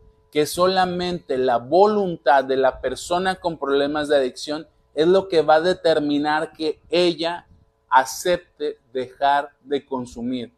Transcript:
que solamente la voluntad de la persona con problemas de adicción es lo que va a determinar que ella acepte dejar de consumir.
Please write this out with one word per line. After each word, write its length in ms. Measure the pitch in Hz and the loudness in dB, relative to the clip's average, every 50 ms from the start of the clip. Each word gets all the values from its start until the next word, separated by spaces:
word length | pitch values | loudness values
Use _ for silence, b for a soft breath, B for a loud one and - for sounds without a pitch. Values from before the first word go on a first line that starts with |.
| _ - _ _ _ _ | _ -20 _ _ _ _
que 140 | - 147 151 | -2 -2 -2
solamente 920 | 143 - 175 180 185 190 185 185 180 175 180 180 180 180 160 - - 139 | 0 0 0 0 2 2 0 0 0 -2 -4 -4 -4 -6 -8 -6 -4 -2
la 200 | 131 127 131 120 | -2 0 0 0
voluntad 840 | 117 120 127 156 180 202 214 214 208 196 180 165 - _ 160 143 135 131 | -2 -2 2 4 4 4 4 4 0 -2 -2 -4 -2 _ 4 4 4 4
de 140 | 131 135 | 2 0
la 240 | 135 131 131 - - | 2 2 0 0 -2
persona 540 | - 127 127 - - - 175 175 190 190 185 | -6 -6 -6 -6 -6 -4 -4 -2 -2 -4 -4
con 220 | 180 - 170 160 | -4 -6 -8 -6
problemas 520 | - 143 139 139 143 143 143 151 151 147 143 | -4 -4 -2 0 0 0 0 -2 -4 0 2
de 80 | 151 | 2
adicción 500 | 139 131 123 - - - 151 147 156 160 - _ _ _ _ _ | 2 2 0 -4 -8 -10 -8 -8 -10 -10 -16 _ _ _ _ _
es 140 | 143 156 | 0 2
lo 200 | 175 185 190 185 | 4 4 2 2
que 140 | 190 180 160 | 2 0 2
va 140 | 147 151 156 | 4 4 4
a 60 | 160 | 4
determinar 920 | 160 180 180 - - 165 160 156 147 147 143 143 147 151 151 156 160 156 - | 4 2 -2 0 0 0 2 2 0 0 -2 -2 0 0 -2 -2 -4 -6 -8
que 280 | - 160 156 - - _ - | -6 -6 -6 -6 -8 _ -2
ella 580 | 156 175 180 175 165 147 165 165 175 175 - _ - _ _ _ _ _ _ _ | 0 2 2 2 0 -2 -6 -6 -8 -8 -14 _ -20 _ _ _ _ _ _ _
acepte 920 | 123 131 131 - - - - 180 175 175 - _ _ _ 147 151 - - _ _ | 2 2 4 2 -6 -6 -2 -2 -2 -2 -4 _ _ _ -8 -8 -8 -10 _ _
dejar 600 | _ 131 123 127 - - 139 139 143 143 147 147 _ _ | _ -8 -8 -8 -6 -2 0 2 2 0 -2 -4 _ _
de 240 | _ 131 143 135 139 | _ -6 -6 -6 -6
consumir. 680 | _ 135 127 123 120 - 123 117 123 127 127 117 117 _ | _ -8 -8 -8 -10 -12 -8 -8 -6 -6 -6 -8 -12 _